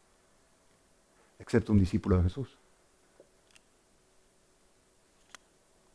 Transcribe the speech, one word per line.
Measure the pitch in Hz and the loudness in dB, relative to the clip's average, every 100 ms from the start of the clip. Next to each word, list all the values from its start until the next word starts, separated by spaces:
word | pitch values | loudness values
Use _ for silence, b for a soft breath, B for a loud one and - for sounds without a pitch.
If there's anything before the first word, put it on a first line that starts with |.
| _ _ _ _ _ _ _ _ _ _ _ _ _ - | _ _ _ _ _ _ _ _ _ _ _ _ _ -20
Excepto | - 117 - | -2 -2 2
un | 107 | 2
discípulo | 92 101 101 92 | 2 -2 0 2
de | |
Jesús. | 90 - 123 - _ _ _ _ _ _ - _ _ - _ _ _ _ _ _ _ _ _ _ _ _ _ _ _ _ _ - _ _ _ _ _ | 2 -2 -12 -14 _ _ _ _ _ _ -20 _ _ -20 _ _ _ _ _ _ _ _ _ _ _ _ _ _ _ _ _ -20 _ _ _ _ _